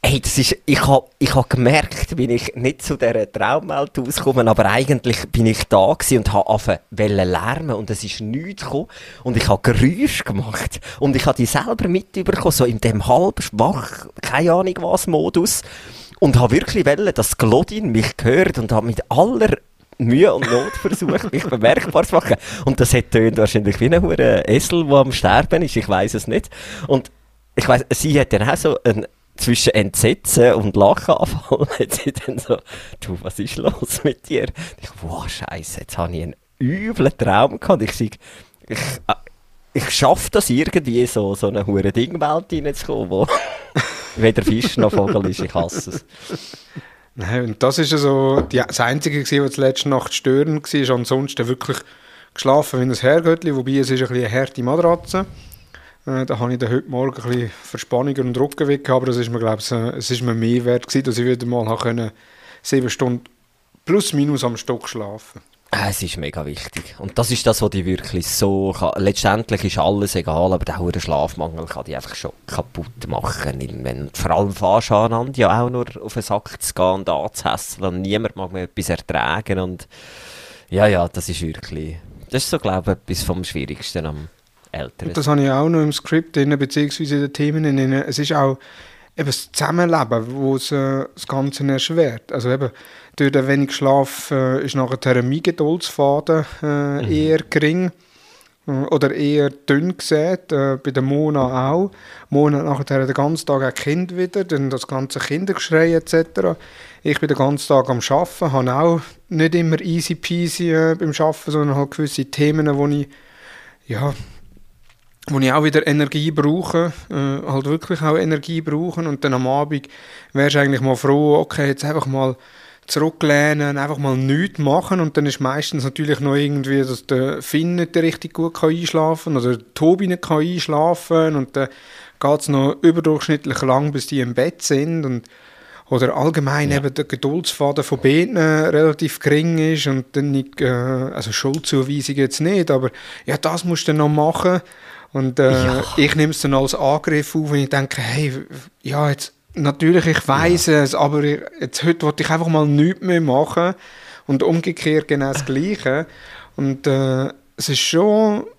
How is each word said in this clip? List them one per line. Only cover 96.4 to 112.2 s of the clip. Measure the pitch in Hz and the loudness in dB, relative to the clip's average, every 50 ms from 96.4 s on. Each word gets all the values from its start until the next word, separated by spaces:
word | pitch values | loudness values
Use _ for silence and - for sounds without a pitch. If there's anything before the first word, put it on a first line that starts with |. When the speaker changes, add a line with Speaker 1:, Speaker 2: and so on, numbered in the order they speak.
| 147 - - - - | 0 -4 -8 -8 -4
Speaker 2:
äh, | 151 147 143 143 143 143 143 131 | -2 -2 0 -2 -2 -2 -2 -2
Speaker 1:
Mhm. | 107 | -2
Speaker 2:
eher | 170 151 156 156 160 156 151 - | 0 0 2 2 2 2 0 0
gering, | - 156 147 151 160 180 185 180 - _ _ _ _ _ _ - - - _ _ _ _ _ | -2 2 2 2 2 2 0 -2 -4 _ _ _ _ _ _ -20 -20 -20 _ _ _ _ _
äh, | - | -6
oder | 143 131 139 - - 147 120 135 - | -4 -4 -2 0 0 2 2 2 0
eher | - 147 143 147 151 143 139 | 0 0 2 2 2 2 2
dünn | 135 - _ - 143 139 156 180 180 - | 0 -6 _ 0 0 2 2 -2 -4 -6
gesät, | - - 165 151 151 170 190 180 - _ 160 | -4 0 0 2 2 0 -2 -4 -4 _ -2
äh, | 143 135 139 135 131 | 0 0 0 -2 -2
bei | - 143 | -4 -4
der | 131 135 127 | -2 -2 0
Mona | 135 143 143 156 151 151 143 131 127 131 127 127 135 147 | 0 0 0 0 0 2 2 0 0 0 0 0 0 0
auch. | 170 190 202 - - - - - - - _ | 0 0 -2 -4 -12 -20 -20 -20 -20 -12 _
Mona | - 143 147 151 147 143 | 2 4 4 4 4 2
hat | 156 156 143 131 139 - | 0 -2 -2 -4 -2 -2
nachher | 139 135 135 | 0 0 0
den | 131 139 | 0 0
ganzen | - 139 147 165 156 - | 0 0 0 0 -4 -2
Tag | - 143 135 135 | -2 0 0 0
ein | 131 123 | -2 -4
Kind | - - 147 147 175 180 175 180 | -4 -4 -2 -2 -2 -2 -4 -4
wieder, | 175 185 180 - 202 190 | -4 -4 -2 -2 -4 -4
dann | 180 165 139 139 135 | -2 -2 -2 -2 -2
das | 135 127 - - | -2 -4 -6 -6
ganze | 139 131 135 131 - 139 | -6 -6 -6 -6 -6 -6
Kindergeschrei | - - 143 160 190 190 190 151 - - 165 156 160 165 170 | -4 -4 -4 -4 -2 -4 -4 -4 -2 0 2 2 4 4 2
et | 165 160 - | 0 0 2
cetera. | - 165 165 165 - - 190 180 170 - - - - - - - - - _ | 0 0 0 0 -2 -2 -2 -2 -2 -2 -8 -20 -20 -20 -20 -20 -20 -8 _
Ich | 151 147 - | -2 -2 0
bin | - 151 | 0 0
den | 147 - | 0 2
ganzen | 135 135 147 139 - - | 2 0 0 -2 0 4
Tag | 151 135 127 131 | 4 4 4 2
am | 131 120 110 - | -2 -4 0 0
Arbeiten, | 135 143 180 175 - - 185 160 135 | 0 0 0 0 -4 -4 -4 0 0
habe | 135 127 123 123 | 0 0 0 0
auch | 135 156 170 170 165 139 - - - _ _ | 2 2 2 2 0 -2 -8 -20 -20 _ _
nicht | 185 160 156 165 160 | -2 0 0 2 2
immer | 175 170 160 160 160 | 0 0 2 0 -2
easy | 185 190 165 170 156 - 175 | -2 -2 -2 -2 -2 -4 -6
peasy, | 156 - - 170 170 175 170 151 - 180 170 | -6 -6 -4 -2 -2 -2 -2 -4 -2 -2 0
äh, | 160 160 160 160 160 165 | 2 2 4 2 2 0
beim | - 160 147 - | -2 -4 0 0
Arbeiten, | 160 156 151 - - - | 0 0 0 -2 -6 -4
sondern | 147 151 147 147 135 | -2 0 0 2 2
halt | 139 139 139 | 0 0 -2
gewisse | - - 156 143 - - | -2 -4 -4 -4 -2 -6